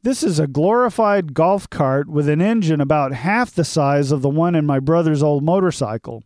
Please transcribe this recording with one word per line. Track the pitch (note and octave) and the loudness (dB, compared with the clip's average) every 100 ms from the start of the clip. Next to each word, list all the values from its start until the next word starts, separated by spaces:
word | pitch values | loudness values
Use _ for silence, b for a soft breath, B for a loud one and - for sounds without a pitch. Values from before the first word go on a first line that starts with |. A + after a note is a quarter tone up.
This | A3+ C4+ | -2 -2
is | A#3 D#3 | -2 0
a | D3+ | 0
glorified | C3+ F3 A#3 B3 - G#3+ G3+ D#3+ | 0 2 2 0 0 2 0 0
golf | C3 E3 G3+ - | 0 2 0 -4
cart | - C#3 C3+ D3 | -2 0 0 -2
with | D3 D3 | -2 0
an | D3+ | 0
engine | G3 A3+ E3 D3+ | 0 0 0 0
about | C#3 D3+ C3+ | 2 0 0
half | C3 D#3 A3 B3 | -4 -2 0 -2
the | - D#3 | -2 -2
size | E3 C#3 C#3+ C#3 | 0 2 2 0
of | D3 | 0
the | C#3 | 0
one | D3+ E3+ E3+ | 0 0 0
in | D3 | 0
my | C3+ | 0
brother's | C3+ E3 D#3+ D3+ | 2 2 2 2
old | D3+ D3 | 0 0
motorcycle. | D3+ F#3+ F3+ - A2+ A2 - A2+ | 0 2 0 -2 -6 -6 -10 -16